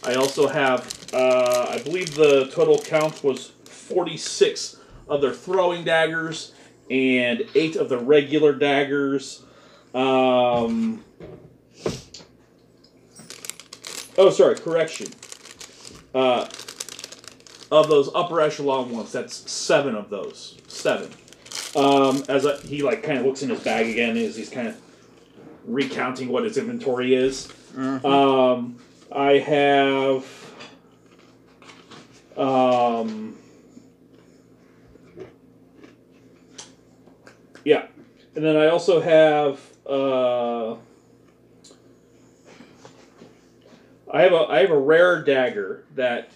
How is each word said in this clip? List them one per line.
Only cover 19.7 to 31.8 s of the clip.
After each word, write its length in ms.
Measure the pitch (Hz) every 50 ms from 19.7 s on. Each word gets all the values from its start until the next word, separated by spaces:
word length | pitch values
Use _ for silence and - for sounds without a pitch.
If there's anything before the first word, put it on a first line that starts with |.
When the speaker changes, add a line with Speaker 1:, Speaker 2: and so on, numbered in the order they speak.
| 175 151 139 139 113
Speaker 1:
of 140 | 107 104 95
those. 480 | 104 98 82 - - - - - - - _ _
Seven. 440 | - - - - - 101 92 - - - - - - _ - - - - - - -
Um, 480 | 135 139 139 139 139 139 135 131 139 135 -
as 160 | 143 139 131
I, 120 | 147 143 -
he, 200 | - - 139 147
like, 220 | 143 131 113 - -
kinda 180 | 147 147 127 120
looks 200 | 135 135 - 143
in 60 | 127
his 100 | 110 98
bag 260 | - 127 110 113 113 113
again 280 | 110 113 117 117 113 117
as 180 | 113 107 98
he's 140 | 113 107 -
kinda 260 | - 131 120 110 - - - - - _ _ _ _ - _ _ _ - - - - - - -
recounting 640 | 117 135 135 - - - 127 127 131 127 131 123
what 140 | 120 127 117
his 140 | 107 104 135
inventory 560 | 113 113 120 117 - 135 123 123 123 127 131
is. 340 | 127 127 135 135 - - - - - - - -
Speaker 2:
Mm-hmm. 300 | 131 131 131 135 131 135
Speaker 1:
Um, 720 | 139 139 139 139 135 135 131 127 127 123 120 120 120 - - - - _ _ - _
I 220 | - 139 139 139 143 139
have, 880 | 135 - 156 143 143 143 139 139 139 139 135 135 135 135 135 131 131 - - - - - - - - - - _ _ _ _ _ _ _ _ _ - - _ _ _ _ - _ - - - -